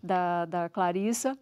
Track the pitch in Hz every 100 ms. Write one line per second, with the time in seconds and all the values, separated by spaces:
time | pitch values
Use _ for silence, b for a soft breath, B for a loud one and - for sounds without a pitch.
0 | 180 185 175 175 170 175 170 - 180 180
1 | 208 233 262 262